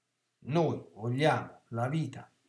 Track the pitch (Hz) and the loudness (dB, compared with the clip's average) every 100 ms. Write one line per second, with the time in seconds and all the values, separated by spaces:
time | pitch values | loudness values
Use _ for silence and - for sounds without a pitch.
0 | _ _ _ _ - 160 151 107 - - | _ _ _ _ -2 2 2 0 -8 -8
1 | 117 127 151 120 - - _ 113 123 160 | -4 2 4 2 -2 -12 _ -4 -2 -2
2 | 147 - - _ | -4 -8 -16 _